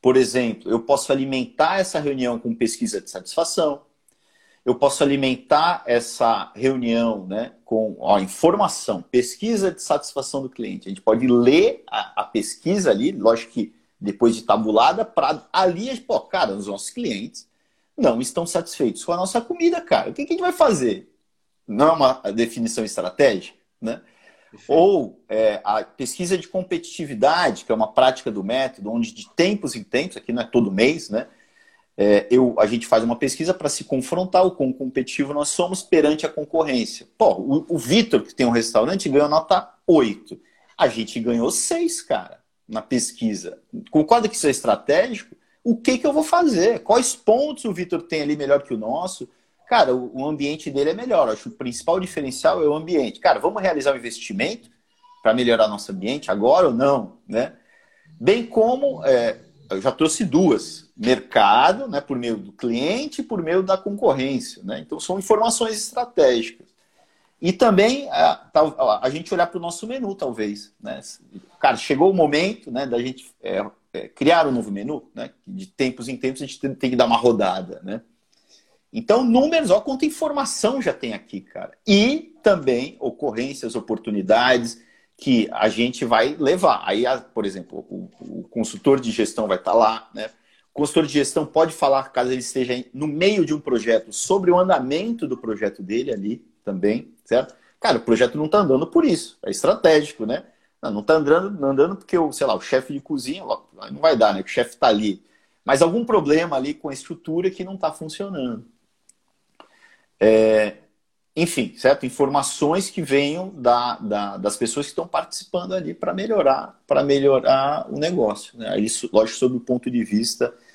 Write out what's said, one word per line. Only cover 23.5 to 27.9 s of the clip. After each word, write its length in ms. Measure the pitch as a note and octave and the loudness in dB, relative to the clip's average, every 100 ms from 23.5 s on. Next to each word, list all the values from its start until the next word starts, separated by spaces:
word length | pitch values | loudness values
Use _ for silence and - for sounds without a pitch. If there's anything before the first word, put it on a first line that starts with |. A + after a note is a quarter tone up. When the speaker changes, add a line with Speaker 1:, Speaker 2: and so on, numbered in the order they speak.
| _ _ _ | _ _ _
Speaker 1:
né? 200 | A2 A#2+ _ _ _ _ _ | -10 -10 _ _ _ _ _
Speaker 2:
Perfeito. 200 | G#2+ - | -20 0
Speaker 1:
Ou, 520 | D3+ F#3+ F#3+ A2 - _ | 4 6 4 -2 -10 _
é, 320 | A2 A2 G#2 | 0 0 0
a 200 | G2+ G#2+ | -2 -4
pesquisa 540 | - - B2+ - F3 F#3 | -4 -12 -12 -8 -4 -4
de 100 | - | -4
competitividade, 1160 | F#3+ F3+ E3+ - - D3 A2+ C3+ E3+ E3 G2+ | -8 -4 -8 -8 -12 -10 0 2 2 0 -2
que 60 | - | -4
é 40 | |
uma 160 | A2 G#2+ | -2 0